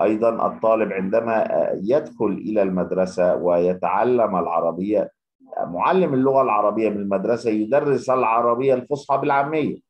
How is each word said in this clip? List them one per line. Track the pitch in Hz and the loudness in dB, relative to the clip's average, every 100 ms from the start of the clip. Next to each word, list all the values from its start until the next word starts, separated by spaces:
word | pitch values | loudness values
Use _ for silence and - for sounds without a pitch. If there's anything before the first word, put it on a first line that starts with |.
أيضًا | 104 107 117 113 - | 0 2 0 0 -2
الطالب | - 110 113 101 | 0 0 2 0
عندما، | 95 95 113 117 110 - - | -4 -2 0 0 0 0 0
آه، | - - | -2 -2
يدخل | 98 147 - - 107 | 0 -2 -2 -4 -2
إلى | 92 104 107 | -2 -2 0
المدرسة | 95 92 85 90 90 90 90 67 | 0 0 -2 -2 -2 0 0 2
ويتعلم | 87 87 90 90 87 95 120 123 104 92 | 2 2 2 0 -2 0 2 2 2 0
العربية، | 82 82 85 85 101 104 - _ _ _ - - | -2 -2 -2 -2 -2 -2 -2 _ _ _ -12 -8
معلم | - 87 127 185 165 | -6 -2 0 2 2
اللغة | 131 135 135 | 2 2 2
العربية | 123 104 104 107 110 | 2 2 2 2 0
بالمدرسة | 101 101 95 107 117 117 | -2 -2 -2 0 0 0
يدرس | 107 107 139 147 131 123 | -2 0 0 2 0 0
العربية | 127 113 113 120 120 135 | 0 2 2 2 2 2
الفصحى | 123 123 143 - 139 | 0 -2 -6 -2 -2
بالعامية، | 143 139 147 156 117 92 | 2 0 0 -2 -2 -4